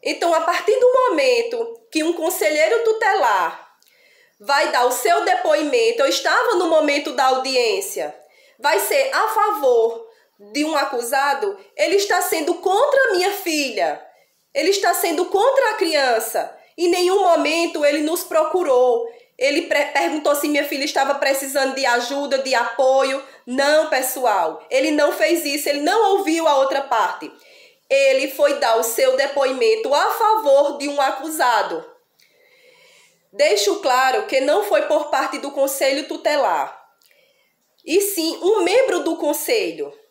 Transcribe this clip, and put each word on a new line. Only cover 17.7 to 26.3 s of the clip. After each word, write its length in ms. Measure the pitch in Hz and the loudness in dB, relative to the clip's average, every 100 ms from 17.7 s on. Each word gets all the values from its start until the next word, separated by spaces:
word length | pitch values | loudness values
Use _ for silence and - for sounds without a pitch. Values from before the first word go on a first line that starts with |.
| 339 294 | 0 0
ele 140 | 294 | 0
nos 220 | 302 339 | -2 -4
procurou. 840 | - 330 311 359 349 254 254 233 - - - _ | -2 -2 0 -2 2 2 4 0 -4 -12 -20 _
Ele 300 | 269 294 - | -2 0 0
pre-, 240 | 294 294 | -2 0
perguntou 400 | 285 330 302 302 | -2 -2 -2 0
se 140 | 294 311 | 0 0
minha 180 | 294 285 | -2 -2
filha 200 | 285 285 | -4 -4
estava 280 | 277 277 | -2 -2
precisando 640 | 285 277 269 269 277 269 262 | -2 -2 -2 -2 -2 -2 -2
de 100 | 262 | 0
ajuda, 540 | 240 240 285 285 262 | 0 -2 -6 -4 -4
de 160 | 269 247 | 0 -2
apoio. 680 | 240 - 262 269 269 269 - - - | -2 0 2 2 2 -2 -8 -20 -10
Não, 460 | 254 277 302 311 | -2 2 2 2
pessoal, 720 | 285 262 - 247 202 165 160 - | -2 -2 -2 0 2 0 -4 -4
ele 180 | 262 302 | 0 0
não 220 | 302 294 | 2 0
fez 340 | 349 320 330 302 | 2 0 0 -2
isso, 240 | 285 302 | -4 -2
ele 120 | 285 | -2
não 360 | 302 415 415 392 | 0 2 2 2
ouviu 300 | 285 | 0